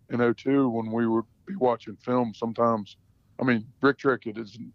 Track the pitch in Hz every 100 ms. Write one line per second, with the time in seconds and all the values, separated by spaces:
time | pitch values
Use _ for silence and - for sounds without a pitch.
0 | - 120 120 113 139 139 131 117 110 113
1 | 117 113 113 _ - 98 127 117 - 101
2 | - 123 117 104 117 110 117 113 98 -
3 | _ _ _ - 131 117 113 - 139 -
4 | 139 123 113 107 107 107 -